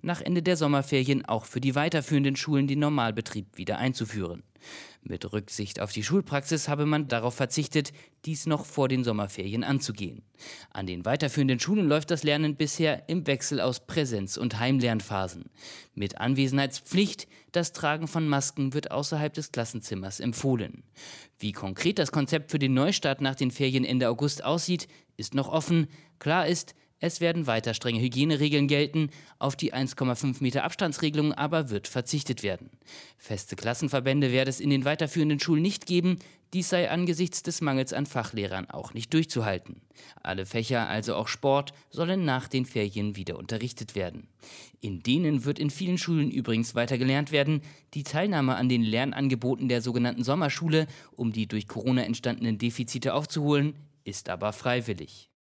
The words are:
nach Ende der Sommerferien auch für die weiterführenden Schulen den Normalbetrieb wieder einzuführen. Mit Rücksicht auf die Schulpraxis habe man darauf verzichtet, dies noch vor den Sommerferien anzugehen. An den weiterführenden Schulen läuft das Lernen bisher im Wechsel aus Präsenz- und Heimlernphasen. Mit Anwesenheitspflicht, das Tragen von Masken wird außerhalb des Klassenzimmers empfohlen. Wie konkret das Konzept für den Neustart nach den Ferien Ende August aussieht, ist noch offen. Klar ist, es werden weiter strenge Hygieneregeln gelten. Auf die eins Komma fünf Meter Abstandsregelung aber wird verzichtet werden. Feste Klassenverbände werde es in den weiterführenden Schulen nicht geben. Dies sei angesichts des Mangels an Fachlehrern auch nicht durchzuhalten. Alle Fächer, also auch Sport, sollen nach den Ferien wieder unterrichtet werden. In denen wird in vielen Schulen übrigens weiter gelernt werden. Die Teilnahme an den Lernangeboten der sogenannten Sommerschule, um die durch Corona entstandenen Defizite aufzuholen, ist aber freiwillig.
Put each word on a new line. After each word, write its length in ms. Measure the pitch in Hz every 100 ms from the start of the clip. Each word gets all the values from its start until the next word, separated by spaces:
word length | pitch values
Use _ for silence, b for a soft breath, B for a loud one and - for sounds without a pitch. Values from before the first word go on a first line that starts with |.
nach 180 | - 170
Ende 220 | - 175
der 140 | 165 170
Sommerferien 680 | 151 143 135 139 131 135
auch 200 | - 113
für 160 | - 123
die 160 | 131 131
weiterführenden 580 | 160 160 139 147 139
Schulen 320 | 135 - 143 139
den 140 | 139
Normalbetrieb 760 | 147 147 117 110 - 107 98 -
wieder 220 | 92 104
einzuführen. 640 | 127 127 113 107 87 85 - _ B B B B
Mit 280 | - - -
Rücksicht 500 | 107 101 - 101 -
auf 120 | 101
die 100 | -
Schulpraxis 680 | 107 190 - 143 143 160 147
habe 180 | 147 147
man 200 | 151 143
darauf 280 | 117 120
verzichtet, 580 | - 131 - 143 156 139 B B B
dies 220 | - 151 160
noch 180 | 151
vor 240 | - - 131
den 160 | 131
Sommerferien 580 | 120 107 104 - 95 110
anzugehen. 600 | 101 139 - 104 98 - _ B B B B
An 160 | - 92
den 180 | 87
weiterführenden 560 | 104 143 147 143 135 123
Schulen 260 | - 214 160
läuft 240 | 151 151
das 140 | 165
Lernen 320 | 147 147 151 147
bisher 500 | 151 - 156 139 -
im 160 | 175 151
Wechsel 340 | 135 - 139
aus 200 | 123 120 -
Präsenz- 520 | 160 139 110 95 -
und 200 | 120 107
Heimlernphasen. 920 | 123 135 120 110 - 101 92 87 - B B B B
Mit 240 | - 101 -
Anwesenheitspflicht, 1120 | 120 135 135 139 135 - - 180 208 - - B B
das 200 | 175 170
Tragen 360 | - 151 156 160
von 180 | 165 156
Masken 460 | 139 - - 135
wird 180 | 143 -
außerhalb 440 | 135 147 156 151
des 180 | 156 147
Klassenzimmers 680 | - 113 113 - 101 95 -
empfohlen. 640 | 123 113 135 123 101 - - B B B B _
Wie 140 | 107
konkret 460 | 101 95 95 170 -
das 120 | 143
Konzept 400 | 156 135 151 -
für 80 | 156
den 140 | 135
Neustart 480 | 131 156 - 147 135
nach 140 | 135
den 160 | 135 127
Ferien 340 | - 135 131
Ende 240 | 123 123 123
August 340 | 120 143 -
aussieht, 460 | - 165 - 175 - B B -
ist 160 | -
noch 180 | 135 131
offen. 360 | 160 147 170 143 B B _
Klar 280 | 147 170 160
ist, 280 | 170 - b b _
es 220 | 170 -
werden 260 | 170 170 135
weiter 280 | 113 117
strenge 260 | 113 123 113
Hygieneregeln 680 | 123 120 151 147 151 147 143
gelten. 440 | 143 143 156 151 B B B
Auf 180 | 139 139
die 160 | 156
eins 220 | 127 131
Komma 200 | - 127
fünf 260 | 120 139 123
Meter 240 | 131 135
Abstandsregelung 680 | 175 - 175 143 156 151 151
aber 360 | - 147 165 139
wird 160 | 101 -
verzichtet 560 | 127 120 151 - 120
werden. 280 | 104 90 - - B B B B
Feste 380 | - 104 - 95
Klassenverbände 760 | 113 123 147 135 127 139 135
werde 160 | 127 135
es 100 | 131
in 120 | 147
den 140 | 135
weiterführenden 540 | 131 156 156 175 151 147
Schulen 240 | - 156
nicht 240 | 180 196 -
geben. 320 | 180 175 175 B B _
Dies 160 | 185 170
sei 200 | 180 175
angesichts 520 | 165 175 160 175 -
des 180 | - 170
Mangels 320 | 156 131 131
an 140 | - 143
Fachlehrern 640 | 127 113 113 98 95 -
auch 240 | - -
nicht 180 | 113 113
durchzuhalten. 720 | 160 160 123 107 92 - - _ B B B
Alle 240 | - 95 95
Fächer, 420 | 113 113 123 110
also 260 | 107 110
auch 140 | 85 113
Sport, 460 | - 139 143 143 B B
sollen 340 | - 170 190
nach 240 | 160 127 -
den 160 | 131
Ferien 520 | 123 113 104 104 104 98
wieder 200 | 90 85
unterrichtet 580 | 92 113 123 - 107
werden. 340 | 101 90 78 - _ B B B B
In 200 | 110 90
denen 440 | 113 143 165 143
wird 140 | 131 -
in 120 | 147
vielen 280 | - 185 180
Schulen 320 | - 160 156
übrigens 440 | 131 120 113 113
weiter 220 | 117 120 127
gelernt 360 | 131 139 143
werden. 280 | 151 139 151 151 B B
Die 120 | 147
Teilnahme 520 | 139 151 208 170 131 104
an 120 | 123
den 140 | 123
Lernangeboten 840 | 113 113 139 - 135 123 123 135 131
der 140 | 120
sogenannten 420 | 120 123 120 -
Sommerschule, 600 | 120 156 147 - 165 156 156 B B
um 200 | - 117
die 140 | 110 107
durch 220 | 107 101
Corona 340 | 113 117 127
entstandenen 540 | 113 120 123 - 117 104
Defizite 580 | 120 113 117 123 131
aufzuholen, 600 | 147 151 165 147 147 147 143 - _
ist 240 | - 101 -
aber 240 | 87 104
freiwillig. 760 | - 127 123 113 90 73 - - _